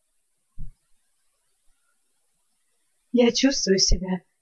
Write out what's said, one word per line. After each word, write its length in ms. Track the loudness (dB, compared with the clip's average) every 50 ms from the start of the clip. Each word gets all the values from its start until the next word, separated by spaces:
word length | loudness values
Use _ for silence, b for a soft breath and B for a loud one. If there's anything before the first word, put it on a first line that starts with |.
| _ _ _ _ _ _ _ _ _ _ _ -10 -10 -10 -10 _ _ _ _ _ _ _ _ _ _ _ _ _ _ _ _ _ _ _ _ _ _ _ _ _ _ _ _ _ _ _ _ _ _ _ _ _ _ _ _ _ _ _ _ _ _ _
Я 220 | 0 2 2 2
чувствую 460 | 2 2 0 0 0 -2 0 0 0 0
себя 420 | 2 2 0 0 0 -4 -6 -6 -8 _ _ _